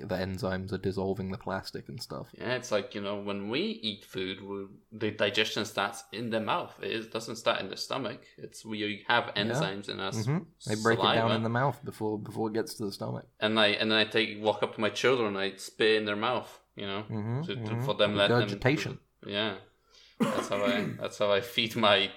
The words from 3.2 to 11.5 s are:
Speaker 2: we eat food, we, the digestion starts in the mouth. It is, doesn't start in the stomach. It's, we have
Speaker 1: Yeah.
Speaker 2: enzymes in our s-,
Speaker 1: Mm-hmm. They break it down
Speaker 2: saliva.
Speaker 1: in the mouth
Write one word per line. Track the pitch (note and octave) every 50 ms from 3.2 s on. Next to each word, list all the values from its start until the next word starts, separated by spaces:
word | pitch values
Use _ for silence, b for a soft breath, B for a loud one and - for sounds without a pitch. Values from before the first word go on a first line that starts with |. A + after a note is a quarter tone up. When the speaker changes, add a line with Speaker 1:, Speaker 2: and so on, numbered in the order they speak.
| G2+ G2+ G2+ G2+ G2 G#2
Speaker 2:
we | A#2 C#3+
eat | F#3+ A3+ A3 - - A2 G2+ - -
food, | - - F#2+ F#2 F#2 F#2+ F#2+
we, | G2+ G2 G2+ G2 G2 G2 - - _ _
the | A2 A2 A2 G#2+
digestion | G#2 - A2 G#2 G#2 G#2+ A2 - - A#2+ G#2
starts | - - - G2 G2+ - - - _ -
in | G2+ B2 A2+
the | A2 A2+
mouth. | G#2+ G#2 C#3+ F3+ D3 - - -
It | G2 G2
is, | G#2+ A2+ A2
doesn't | A2 - A2+ - - A#2
start | A2 - A#2 A2 F#2+
in | G2 F#2+
the | F#2+
stomach. | - - - A#2 C3+ C3 G#2 B2 - - - _
It's, | - - - - - -
we | A2 A2 G#2+ G#2 G#2 G#2 G2+ -
have | - A#2 A#2+ G#2+ - -
Speaker 1:
Yeah. | G#2 G#2
Speaker 2:
enzymes | A2+ A#2+ C3+ - F#2+ G2 G2+ G2+ -
in | G2+ G2
our | G2 F#2+
s-, | G#2+ A2 G#2+
Speaker 1:
Mm-hmm. | B2+ D3 F3+ - - _ _ -
They | - G#2+ G#2+
break | A2 A2+ A2+ G#2
it | G2
down | G2+ -
Speaker 2:
saliva. | A2 A2+ A#2 A2
Speaker 1:
in | A2 A2+
the |
mouth | A2+